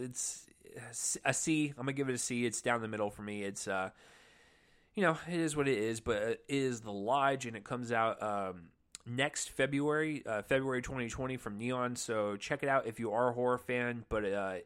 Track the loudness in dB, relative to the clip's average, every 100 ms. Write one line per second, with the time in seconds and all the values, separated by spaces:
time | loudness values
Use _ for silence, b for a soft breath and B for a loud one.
0 | -6 -6 -6 -8 -14 -20 -18 -16 -12 -4
1 | -2 0 0 2 2 2 2 -2 -4 -2
2 | 0 0 0 0 0 0 0 0 0 -2
3 | -2 -4 -6 -4 -4 -4 -2 -2 -2 -8
4 | B B B B B B B B B 2
5 | 2 2 -2 0 2 2 4 4 2 0
6 | 0 2 0 -2 0 0 2 0 -4 -2
7 | 2 4 4 2 -2 -8 -6 -6 0 2
8 | 2 2 0 0 -2 -6 -14 _ _ -16
9 | -6 -2 -2 -2 -4 0 2 2 2 2
10 | 0 -2 -2 -2 2 2 2 0 -2 -4
11 | -4 -4 -4 -4 -6 -4 -2 0 -2 -2
12 | -2 0 0 -2 -2 -2 2 2 2 -2
13 | 0 4 4 4 2 2 0 0 0 -4
14 | -2 0 2 0 0 -4